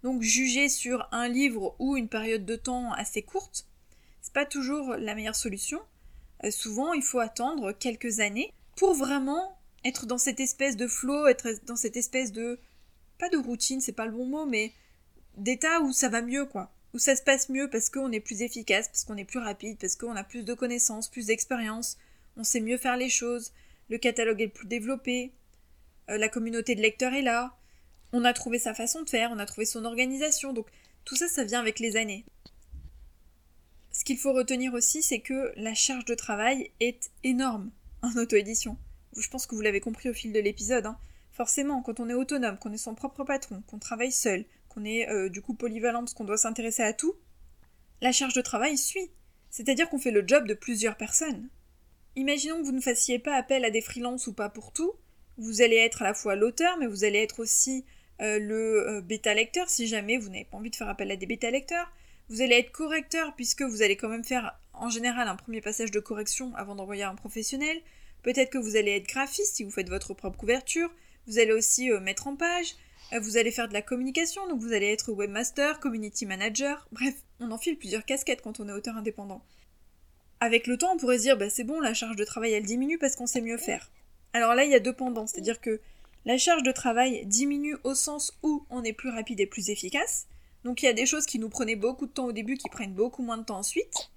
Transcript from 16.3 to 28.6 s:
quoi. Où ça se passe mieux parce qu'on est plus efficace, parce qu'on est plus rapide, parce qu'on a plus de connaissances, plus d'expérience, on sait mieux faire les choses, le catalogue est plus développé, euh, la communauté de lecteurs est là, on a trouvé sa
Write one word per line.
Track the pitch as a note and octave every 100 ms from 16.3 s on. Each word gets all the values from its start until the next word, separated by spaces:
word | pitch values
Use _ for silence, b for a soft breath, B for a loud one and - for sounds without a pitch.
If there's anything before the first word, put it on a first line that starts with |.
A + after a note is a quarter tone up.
| C4+ C#4
quoi. | G3+ - - -
Où | B3
ça | - C4+
se |
passe | - C4+ -
mieux | C4 C#4
parce | A#3 A3+
qu'on | C4+ C4+
est | A3
plus | - G#3
efficace, | A#3+ A#3 A3 G3 A3+
parce | - -
qu'on | G#3
est |
plus | G3 B3+
rapide, | A3+ G3 G#3 G#3
parce | F#3 -
qu'on | A#3 A3
a |
plus | G3+ A#3+
de | G#3
connaissances, | A#3+ B3 A#3+ - A3 A3+
plus | - G#3+
d'expérience, | A3+ - B3 A3 A3 A#3+ - b b b -
on |
sait | A3+ B3
mieux | A3 B3
faire | C4 B3
les | B3+
choses, | - A#3+ A#3+ A#3 b b b b
le | A3+
catalogue | A#3+ A#3 A3+ A3
est | A3
plus | - G3
développé, | A#3 A3 C4 C4 B3 B3+ - _ - _ - - - -
euh, | G#3+
la | G#3+
communauté | A#3+ A3+ A3+ A3 A3
de |
lecteurs | A3 G#3+ B3+
est | C4+
là, | C4 A#3 B3 - b b b b -
on | A#3+ A#3+
a |
trouvé | A#3+ B3
sa | A#3